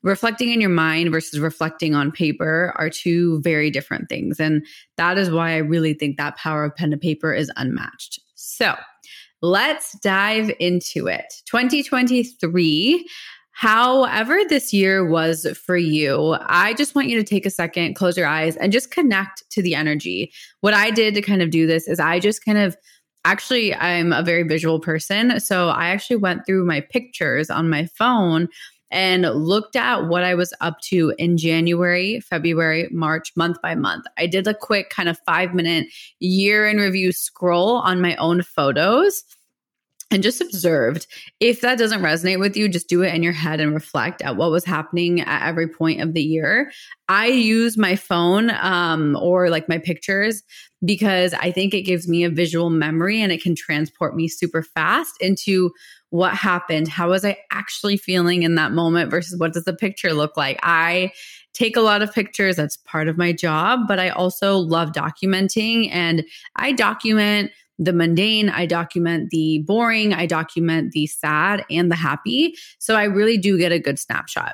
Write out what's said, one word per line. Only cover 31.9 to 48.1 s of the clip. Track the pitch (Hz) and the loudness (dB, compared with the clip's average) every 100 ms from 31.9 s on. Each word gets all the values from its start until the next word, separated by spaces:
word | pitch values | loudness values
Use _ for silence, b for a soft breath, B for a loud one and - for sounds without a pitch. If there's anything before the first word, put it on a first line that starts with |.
| 180 190 226 | 0 -2 -6
February, | - 170 165 165 160 160 170 | -6 -2 0 0 0 0 -2
March, | 165 156 160 - | -4 -2 -2 -4
month | - 170 170 | -2 -2 -2
by | 170 | -4
month. | 165 95 82 - - | -2 -4 -4 -10 -4
I | 170 | -2
did | 185 196 | 0 -2
a | |
quick | 208 - 208 190 | -4 -2 -2 -2
kind | - 170 | -4 -4
of | 165 - | -4 -2
five-minute | 165 185 180 165 165 - B B _ | 0 0 0 0 -2 -4 B B _
year | 180 190 196 214 214 | 0 2 4 4 2
in | 214 | 2
review | 202 190 185 | 0 2 0
scroll | 180 - - 180 175 196 240 | -2 -8 -4 0 2 2 2
on | - 185 | 0 2
my | 180 - | 0 0
own | 165 175 | 0 0
photos | 180 - 139 139 175 240 392 - - _ _ _ _ _ _ _ - | 0 0 0 2 2 4 2 0 -12 _ _ _ _ _ _ _ -2
and | 196 | 0
just | 196 254 | 2 0
observed. | 349 190 170 156 117 160 - B B _ | -6 -2 0 2 2 -2 -10 B B _
If | 233 240 | 2 2
that | 240 254 | 0 0
doesn't | 226 214 | 0 0
resonate | 170 165 180 185 | 0 0 0 2
with | 202 202 | 0 2
you, | 214 | 0
just | 175 - | 0 0
do | 175 | 2
it | 185 | 2
in | 170 | 2
your | 170 | 0
head | 156 160 160 | 0 -2 0
and | 151 | 0
reflect | 151 - 147 120 - | -2 -4 -4 -4 -4
at | - 104 | -6 0
what | 165 | 2
was | 165 | 0
happening | 175 156 156 175 175 175 | 0 -4 -2 -2 0 0
at | - 139 151 | 0 -2 -2
every | 165 160 | -2 -4
point | - 160 - | 0 0 0
of | 160 | -2
the | 165 | -2
year. | 151 160 151 220 277 B B B - | 0 0 0 0 -2 B B B -2
I | 196 226 | 2 4
use | 262 220 226 233 220 | 2 4 4 2 2
my | 196 190 | 0 0
phone, | - | 0